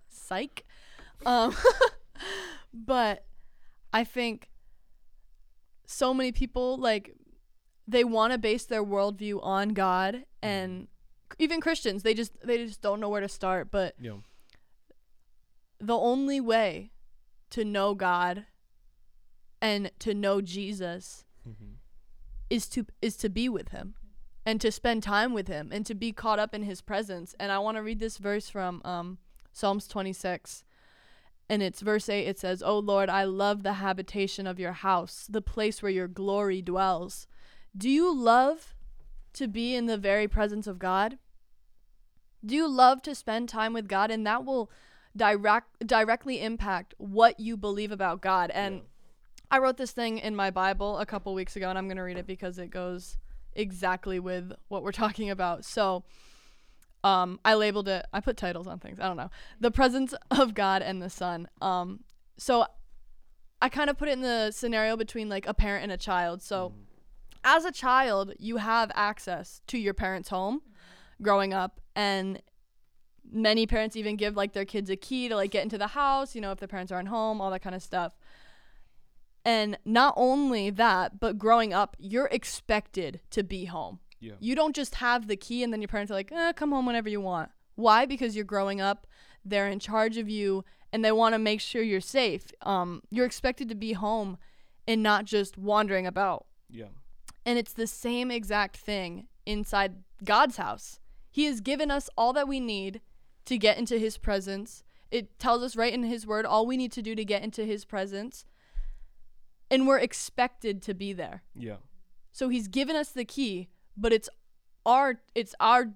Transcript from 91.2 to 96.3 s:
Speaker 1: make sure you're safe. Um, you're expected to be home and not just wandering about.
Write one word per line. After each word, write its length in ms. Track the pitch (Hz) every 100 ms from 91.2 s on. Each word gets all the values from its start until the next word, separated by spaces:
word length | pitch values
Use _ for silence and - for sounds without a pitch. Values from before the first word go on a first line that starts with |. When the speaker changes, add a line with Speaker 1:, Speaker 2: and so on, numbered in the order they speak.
| 226 226
Speaker 1:
make 220 | 220 214
sure 200 | - 240
you're 180 | 226 190
safe. 460 | - 269 240 156 - -
Um, 420 | - 196 175 175 -
you're 160 | 220 247
expected 420 | - 254 240 247
to 60 | 214
be 180 | 220
home 440 | 202 208 220 202 180 - - - - -
and 160 | 226
not 220 | 214 208 208
just 320 | 214 196 -
wandering 500 | 202 208 208 196 180
about. 400 | 185 196